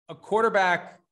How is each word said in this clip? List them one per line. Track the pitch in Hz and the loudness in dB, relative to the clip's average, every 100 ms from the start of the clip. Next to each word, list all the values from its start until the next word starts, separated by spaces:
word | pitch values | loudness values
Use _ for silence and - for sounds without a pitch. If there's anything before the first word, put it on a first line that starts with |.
| - | -20
a | |
quarterback | 165 - 208 226 196 185 175 - - _ | -20 -4 0 2 2 2 0 -4 -20 _